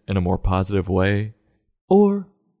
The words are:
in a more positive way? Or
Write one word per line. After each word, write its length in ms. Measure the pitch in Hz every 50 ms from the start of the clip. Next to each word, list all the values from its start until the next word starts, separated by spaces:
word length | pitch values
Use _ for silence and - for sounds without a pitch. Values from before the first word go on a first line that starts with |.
| _
in 80 | - 98
a 60 | 98
more 160 | 87 90 92
positive 500 | - - 98 92 92 92 98 104 98 85
way? 460 | 90 92 92 92 98 101 101 107 107 - _ _ _ _ _ _ _ _ _ _ _
Or 400 | 185 202 208 202 202 202 185 - _ _ _ _ _ _